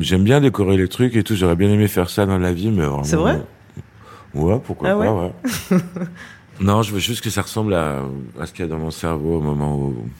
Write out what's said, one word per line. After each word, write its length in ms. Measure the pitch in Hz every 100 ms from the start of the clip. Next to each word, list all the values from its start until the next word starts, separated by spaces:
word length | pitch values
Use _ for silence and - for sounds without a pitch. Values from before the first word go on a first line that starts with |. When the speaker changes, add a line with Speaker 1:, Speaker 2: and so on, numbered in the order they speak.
Speaker 1:
j'aime 240 | 80 92
bien 160 | 101 143
décorer 360 | 139 101 95 98
les 120 | 90
trucs 260 | - 123 113
et 60 |
tout. 140 | 95 104
J'aurais 180 | 90
bien 160 | 85 101
aimé 160 | 104 104
faire 240 | 98 87
ça 160 | - 98
dans 120 | 95
la 140 | 90
vie, 180 | 85 107
mais 120 | 101
vraiment, 200 | 73 71
Speaker 2:
C'est 120 | 71 160
vrai ? 240 | 185 - - - - - - - - - -
Speaker 1:
ouais, 240 | 69 80 113
pourquoi 260 | - 87 180
Speaker 2:
Ah 60 | 208
Speaker 1:
pas, 160 | 214
Speaker 2:
ouais ? 200 | 104 180 - 262 190 -
Speaker 1:
ouais. 80 | 185
<laughs> 800 | - 175 175 - - - - -
Non, 220 | 98 104
je 100 | 107
veux 60 | 101
juste 240 | 87 117
que 80 | 113
ça 120 | 101
ressemble 300 | - 110 107
à, 280 | 90 78 69 67 67 62 58
à 60 | 80
ce 60 |
qu'il 120 | -
y 40 | 85
a 20 |
dans 80 | 78
mon 120 | 80
cerveau 460 | 78 85 80 78 82
au 40 |
moment 360 | 76 73 73 71
où, 160 | 69 62 57 67